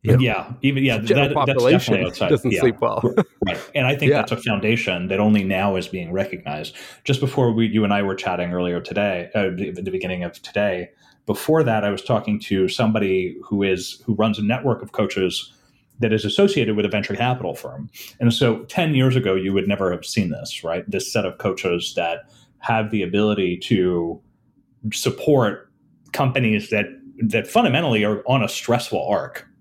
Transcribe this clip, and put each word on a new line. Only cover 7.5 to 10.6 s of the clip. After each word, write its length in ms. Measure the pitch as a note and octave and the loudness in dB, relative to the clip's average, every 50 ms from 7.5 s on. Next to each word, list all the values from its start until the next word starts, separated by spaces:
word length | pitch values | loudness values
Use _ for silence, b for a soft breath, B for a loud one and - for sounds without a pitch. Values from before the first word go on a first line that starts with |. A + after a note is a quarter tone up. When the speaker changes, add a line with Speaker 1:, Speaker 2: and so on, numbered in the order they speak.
Speaker 2:
we, 140 | A2+ A2+ A2+ | 2 2 0
you 160 | G#2+ G#2 A2 | 2 2 2
and 100 | G#2+ G2+ | 2 2
I 100 | G2+ G2+ | 2 0
were 120 | G2+ F#2+ F#2+ | 0 -2 -4
chatting 380 | F#2+ - G2 F2+ F2 F2+ F2 | -4 -4 -4 -4 -2 -4 -4
earlier 280 | F2+ F2+ F2+ F2 F2 F2 | -2 -2 -2 -2 -2 -4
today, 480 | F2 - F2+ G2+ G2+ G2+ F#2 F2 F2 - - | -6 -4 -4 -2 -2 0 -2 -4 -6 -4 -2
uh, 140 | G#2+ G2 F#2+ F2 | -2 -2 -2 -2
the, 160 | F2+ G2 - | -4 -6 -8
the 180 | F2+ F2+ F#2+ F#2+ | -8 -8 -8 -6
beginning 320 | F#2 F#2 - F2+ F#2 F2+ | -6 -4 -4 -4 -6 -6
of 180 | F3 E3+ - - | -6 -8 -10 -14
today, 500 | - - - - | -20 -6 -2 -2